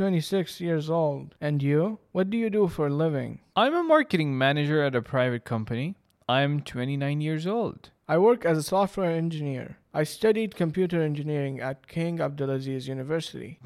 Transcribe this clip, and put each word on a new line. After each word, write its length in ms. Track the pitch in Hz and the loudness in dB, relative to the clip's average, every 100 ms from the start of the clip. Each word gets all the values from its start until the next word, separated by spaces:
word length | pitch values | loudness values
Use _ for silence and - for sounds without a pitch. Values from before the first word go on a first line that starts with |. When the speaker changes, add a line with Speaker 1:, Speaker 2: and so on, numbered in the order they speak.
Speaker 1:
twenty-six 460 | 196 180 156 196 165 - 175 | 0 0 0 -2 -2 -4 -2
years 200 | 160 151 165 | -2 0 0
old. 240 | 156 139 139 - 147 | 0 -2 -8 -8 -4
And 160 | 147 139 | 0 2
you? 280 | 147 185 220 _ 180 | 2 2 -4 _ -2
What 140 | 190 | 0
do 60 | 233 | 0
you 60 | 226 208 | 0 2
do 60 | 196 165 | 2 2
for 100 | 147 | 0
a 120 | 143 | 0
living? 280 | 165 143 120 123 _ - | 0 0 -4 -10 _ 0
Speaker 2:
I'm 120 | 240 | 2
a 140 | 339 330 | 2 4
marketing 360 | 311 277 180 151 131 135 | 4 4 2 2 2 4
manager 340 | 147 147 151 143 | 4 2 2 2
at 60 | 127 | 0
a 80 | 110 | 0
private 300 | 131 127 120 - | 2 2 0 -2
company. 340 | 117 107 117 147 196 _ _ - 127 | -4 -2 -4 -4 -8 _ _ 0 2
I'm 140 | 143 147 143 | 2 0 -4
twenty-nine 480 | - 127 139 139 147 151 | -6 -4 -2 -2 -2 -2
years 180 | 156 170 226 | -2 -2 -2
old. 220 | 185 - - _ - | -2 -6 -16 _ 0
Speaker 1:
I 20 | 160 208 | 4 6
work 140 | 240 170 | 4 2
as 60 | 160 | 2
a 100 | 147 185 | 2 0
software 380 | 196 - 180 165 | 0 0 -2 0
engineer. 420 | 165 156 147 131 - - _ - | -2 -4 -6 -6 -8 -16 _ -4
I 20 | 156 - | -4 0
studied 320 | 220 220 220 - | 2 2 0 -2
computer 380 | 170 156 180 170 156 | -2 0 0 0 0
engineering 460 | 147 147 147 139 135 127 | -2 -4 -4 -4 -6 -8
at 80 | 135 - | -8 -10
King 200 | 165 165 170 143 | -6 -4 -2 -4
Abdulaziz 560 | 143 135 135 135 131 131 135 | -4 -4 -2 -4 -6 -6 -8
University. 540 | 131 165 160 - - 160 | -4 -4 -6 -10 -14 -8